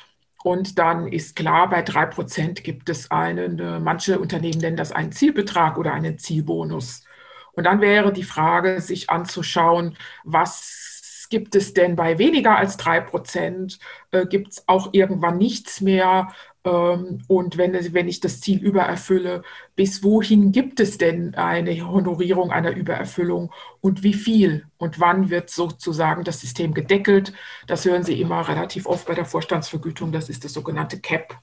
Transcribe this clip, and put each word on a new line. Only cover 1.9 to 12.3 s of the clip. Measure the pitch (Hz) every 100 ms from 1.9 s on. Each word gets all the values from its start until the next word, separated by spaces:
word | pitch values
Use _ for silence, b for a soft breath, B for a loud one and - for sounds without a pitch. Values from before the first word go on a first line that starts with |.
| 151 -
Prozent | - 165 - 156 185
gibt | - - -
es | 160 -
einen, | 160 165 170 180 165
äh, | 170 170
manche | 160 175 - 185
Unternehmen | 165 170 165 160
nennen | 165 165
das | 160
einen | - 160
Zielbetrag | - 294 294 202 180 160 165
oder | 165
einen | 147 160 156
Zielbonus. | - 156 151 165 160 160 123 - B B B B B
Und | -
dann | 175 202
wäre | 208 208 202
die | 196
Frage, | 175 - 160 170 185 185
sich | - 180 -
anzuschauen, | 165 175 - 160 180 165 170 170 160 B B
was | - 160 185 - - - - - - - -
gibt | 220 - 202
es | 190
denn | - 180 170
bei | 165 165
weniger | 254